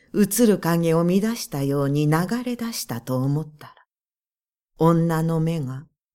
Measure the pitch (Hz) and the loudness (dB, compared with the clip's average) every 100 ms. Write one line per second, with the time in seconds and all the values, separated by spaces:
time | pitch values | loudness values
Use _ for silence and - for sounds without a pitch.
0 | _ - 196 - 233 190 165 170 170 160 | _ 0 2 4 4 4 2 0 2 2
1 | 170 185 214 233 - 143 139 139 139 143 | 4 2 0 -4 -6 -4 -2 0 0 0
2 | 151 160 175 240 247 240 233 233 - 117 | 2 2 0 -4 -6 -6 -8 -8 -8 -10
3 | - 127 135 143 156 - - - _ _ | -4 -2 -2 -2 -6 -14 -20 -20 _ _
4 | _ _ _ _ _ _ _ - 160 170 | _ _ _ _ _ _ _ 0 2 4
5 | 165 160 160 165 160 165 131 131 165 _ | 2 0 0 0 0 -2 -6 -8 -14 _
6 | _ | _